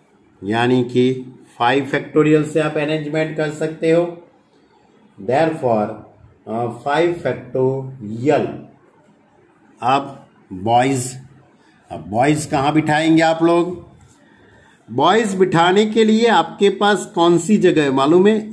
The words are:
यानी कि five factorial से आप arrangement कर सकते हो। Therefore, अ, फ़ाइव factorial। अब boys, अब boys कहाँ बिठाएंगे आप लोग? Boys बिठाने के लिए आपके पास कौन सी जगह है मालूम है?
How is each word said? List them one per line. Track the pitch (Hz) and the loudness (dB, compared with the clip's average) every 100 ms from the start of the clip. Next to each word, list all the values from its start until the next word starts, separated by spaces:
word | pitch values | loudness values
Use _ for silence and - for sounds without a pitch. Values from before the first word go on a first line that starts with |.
| _ _ _ _ | _ _ _ _
यानी | 95 113 123 127 | -4 -2 2 0
कि | 120 123 127 131 127 - - - | 0 0 0 -2 -8 -18 -16 -2
five | 120 139 135 | 0 0 -2
factorial | 143 - 156 151 151 | -4 -2 0 4 2
से | 151 160 | 2 -2
आप | 151 156 | -2 -2
arrangement | 147 156 147 156 156 156 | -4 -4 -4 -4 -4 -4
कर | 151 | -6
सकते | 147 156 - 165 | -6 -8 -4 0
हो। | 165 175 - - _ _ _ _ _ _ _ _ - | 2 0 -6 -18 _ _ _ _ _ _ _ _ -12
Therefore, | 98 135 160 160 127 110 104 107 - _ - _ - | -2 0 0 0 0 0 -2 -6 -18 _ -20 _ -10
अ, | 113 120 - | -6 -6 -6
फ़ाइव | 143 147 170 | -4 0 0
factorial। | 170 131 120 - 131 131 135 131 - 104 110 131 139 90 71 - _ _ _ _ _ _ _ _ _ _ _ | -2 -6 -8 -6 -2 -2 -2 -8 -14 -12 -4 0 0 -2 -8 -16 _ _ _ _ _ _ _ _ _ _ _
अब | 117 139 139 - - _ - | -2 -2 -2 -14 -20 _ -18
boys, | 95 101 120 135 131 - - - - _ _ _ _ - | -8 0 2 2 -2 -6 -10 -18 -20 _ _ _ _ -18
अब | 85 80 | -16 -6
boys | 107 143 151 - | 0 0 0 -2
कहाँ | 147 139 | -2 0
बिठाएंगे | 156 147 151 160 160 | 0 2 0 2 4
आप | 165 160 | 4 2
लोग? | 165 175 175 180 - - _ _ _ _ _ _ _ _ - | 2 2 0 -6 -14 -20 _ _ _ _ _ _ _ _ -10
Boys | 120 156 214 220 | -2 2 2 0
बिठाने | 190 190 165 175 196 214 | 0 2 4 4 4 2
के | 220 | 2
लिए | 220 220 233 | 2 4 4
आपके | 185 160 - 196 | 2 0 0 0
पास | - 202 202 - | 2 0 0 -2
कौन | 175 170 170 | 0 2 2
सी | 190 202 | 2 2
जगह | 175 156 | 4 2
है | 143 | 2
मालूम | 135 139 175 196 | 2 4 4 4
है? | 214 - | 2 -2